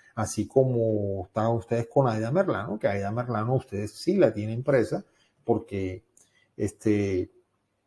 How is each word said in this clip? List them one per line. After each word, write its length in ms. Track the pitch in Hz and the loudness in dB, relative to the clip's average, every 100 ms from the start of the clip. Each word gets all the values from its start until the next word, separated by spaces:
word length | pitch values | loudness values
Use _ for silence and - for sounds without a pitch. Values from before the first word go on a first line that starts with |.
| - | -12
Así 320 | - 107 - 104 | -6 -4 -2 0
como 800 | 135 131 120 113 104 101 98 | 2 4 2 0 0 -2 -4
están 280 | 90 110 110 | -4 -2 0
ustedes 360 | 117 - 117 117 | 0 0 -2 0
con 200 | 147 131 | 2 2
Aida 220 | 110 113 | 2 0
Merlano, 480 | 165 190 101 123 214 | 0 0 -2 -4 -2
que 100 | 107 | -2
Aida 220 | 101 98 | -2 -2
Merlano 440 | 113 123 110 113 | -4 -4 -2 0
ustedes 380 | 131 - 101 107 | -2 -2 -6 -6
sí 240 | - - 196 | -6 0 4
la 180 | 135 | 4
tienen 280 | 104 107 113 | 2 -4 -4
presa, 400 | 131 135 107 - - _ _ _ | 2 2 2 -4 -8 _ _ _
porque, 600 | - 110 - 101 95 - _ _ _ _ _ - | -2 -2 -2 -6 -6 -8 _ _ _ _ _ -6
este, 720 | 104 - 110 104 101 92 90 _ _ _ _ _ | -6 -2 2 2 2 0 -2 _ _ _ _ _